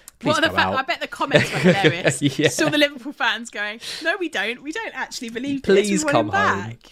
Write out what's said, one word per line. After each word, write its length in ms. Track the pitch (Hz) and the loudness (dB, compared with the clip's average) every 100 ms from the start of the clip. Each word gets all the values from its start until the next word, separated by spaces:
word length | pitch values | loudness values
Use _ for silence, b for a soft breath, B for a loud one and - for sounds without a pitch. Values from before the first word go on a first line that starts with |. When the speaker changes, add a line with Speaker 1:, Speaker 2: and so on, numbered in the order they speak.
| B _ | B _
Speaker 1:
"Please 120 | 269 | 0
Speaker 2:
What 80 | 311 | 2
are 20 | |
the 60 | 311 | 2
Speaker 1:
go 60 | 359 | 2
Speaker 2:
fa-, 40 | |
Speaker 1:
out." 140 | 190 | 0
Speaker 2:
I 80 | 285 | 0
bet 180 | 269 320 | -4 -6
the 60 | 294 | -6
comments 440 | - 302 147 - | -6 2 2 2
were 60 | 175 | 2
Speaker 1:
<laughs> 140 | 170 | 4
Speaker 2:
hilarious. 480 | 185 190 170 165 - | 6 4 4 0 2
Speaker 1:
Yeah. 280 | 143 - 143 | -2 2 2
Speaker 2:
Saw 200 | - 311 | 2 0
the 60 | 302 | 2
Liverpool 360 | 285 285 247 | 0 0 -12
fans 360 | - 247 214 233 | -2 -2 -2 -6
going, 280 | 214 208 226 B B | -8 -8 -8 B B
"No, 140 | 320 392 | -4 -2
we 100 | 330 | -4
don't. 320 | 208 202 247 | -4 -4 -6
We 120 | 285 | -8
don't 200 | 440 427 | -8 -8
actually 360 | 254 247 - 233 | -8 -10 -8 -10
believe 320 | 226 277 277 | -8 -6 -4
this. 60 | - 196 | 4 4
We 60 | |
Speaker 1:
"Please 220 | 208 202 | 4 0
Speaker 2:
want 80 | - - | 2 0
Speaker 1:
come 100 | 104 | 2
Speaker 2:
him 60 | |
Speaker 1:
home. 360 | - 415 - 92 | 0 0 -2 -6
Speaker 2:
back." 120 | 117 - | -12 -12